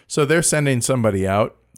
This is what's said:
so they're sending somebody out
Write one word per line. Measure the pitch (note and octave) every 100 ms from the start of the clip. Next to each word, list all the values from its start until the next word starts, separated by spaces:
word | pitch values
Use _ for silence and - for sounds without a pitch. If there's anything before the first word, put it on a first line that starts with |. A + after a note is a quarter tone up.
| _
so | -
they're | C#3+ E3
sending | - D3+ C#3+ B2+
somebody | - C3 A2 G2 F#2+
out | G2 A#2 - _